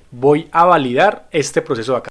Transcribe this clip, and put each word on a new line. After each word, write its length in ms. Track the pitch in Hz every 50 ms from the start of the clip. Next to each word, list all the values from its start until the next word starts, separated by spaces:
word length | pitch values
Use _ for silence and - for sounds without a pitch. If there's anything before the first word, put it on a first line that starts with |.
| _ _
voy 360 | 127 120 127 143 147 151 160 -
a 120 | - 165 175
validar 600 | 180 175 156 135 127 120 139 180 208 - - - _
este 280 | - 160 135 - - 165
proceso 320 | - - 139 113 110 127
de 60 | 127 117
acá. 120 | - -